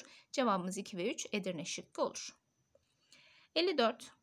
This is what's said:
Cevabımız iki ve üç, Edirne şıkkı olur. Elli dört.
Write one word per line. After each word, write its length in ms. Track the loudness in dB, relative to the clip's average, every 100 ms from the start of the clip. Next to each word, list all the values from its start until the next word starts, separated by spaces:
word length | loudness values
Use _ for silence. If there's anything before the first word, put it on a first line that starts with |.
| -4 -18 -8
Cevabımız 460 | 0 2 2 0 -4
iki 180 | -6 -2
ve 160 | -2
üç, 120 | -2 -4
Edirne 320 | -4 -2 -4
şıkkı 380 | -6 -8 -8 -2
olur. 340 | -2 -2 -12 -14 _ _ _ _ _ _ _ -20 -20 -20 _
Elli 240 | 2 4 6
dört. 340 | 4 2 -8 -18